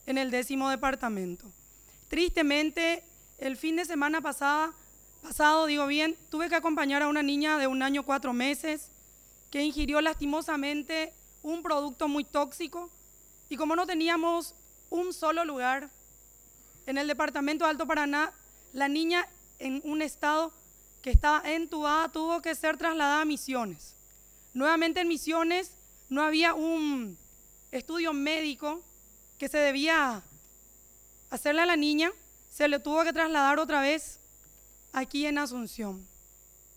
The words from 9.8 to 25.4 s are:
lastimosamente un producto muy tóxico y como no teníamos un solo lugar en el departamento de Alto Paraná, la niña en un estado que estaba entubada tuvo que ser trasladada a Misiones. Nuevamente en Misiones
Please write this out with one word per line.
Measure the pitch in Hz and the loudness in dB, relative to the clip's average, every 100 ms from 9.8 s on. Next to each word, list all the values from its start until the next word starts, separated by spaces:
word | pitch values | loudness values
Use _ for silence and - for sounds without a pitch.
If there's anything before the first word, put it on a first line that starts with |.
| 277 302 | 0 2
lastimosamente | 311 311 285 302 330 294 285 294 277 320 320 - - - | 2 0 -2 -2 -2 -2 -2 -4 -4 -4 -6 -10 -20 -12
un | 302 339 | -8 -6
producto | 330 294 285 247 302 | -2 -2 -2 -4 -2
muy | 294 | -2
tóxico | - 294 285 - 330 349 349 - - - - - - | -2 -2 -2 -4 -10 -10 -12 -18 -20 -20 -20 -20 -12
y | 277 | -4
como | 311 330 | 0 0
no | 359 | 0
teníamos | 330 330 339 339 339 320 - - - - | 0 0 2 2 0 -4 -14 -20 -20 -8
un | 330 359 | -4 -4
solo | 330 311 320 | -2 -2 0
lugar | 330 269 247 269 285 - - - - - - - - - - | -2 -2 0 -2 -4 -20 -20 -20 -20 -20 -20 -20 -20 -18 -6
en | 277 | -2
el | 294 | -2
departamento | 277 302 285 277 311 330 | -2 -2 0 -2 2 0
de | |
Alto | 302 311 | 0 0
Paraná, | 311 285 285 311 - - - - | 0 0 0 -2 -4 -20 -20 -14
la | 262 277 | -2 0
niña | 294 330 349 359 - - - | 0 2 0 -2 -8 -20 -10
en | 262 269 302 | -6 -6 -4
un | 311 | -4
estado | 302 - 294 311 330 - - - - - | -4 -2 0 0 -2 -6 -20 -20 -20 -12
que | 262 | 2
estaba | 233 294 302 302 | 4 6 2 2
entubada | 320 330 320 294 311 330 | -2 -2 -2 2 2 0
tuvo | 320 320 339 | -2 -2 -2
que | 330 320 | -2 -2
ser | 311 302 | -2 0
trasladada | 330 320 285 294 | -2 0 2 2
a | 311 | 2
Misiones. | 285 - 254 214 156 - - - - - - - | -2 -2 -4 -4 -8 -16 -20 -20 -20 -20 -20 -10
Nuevamente | 254 294 330 330 359 | -2 2 4 2 2
en | 339 | 0
Misiones | 320 302 330 | 0 0 0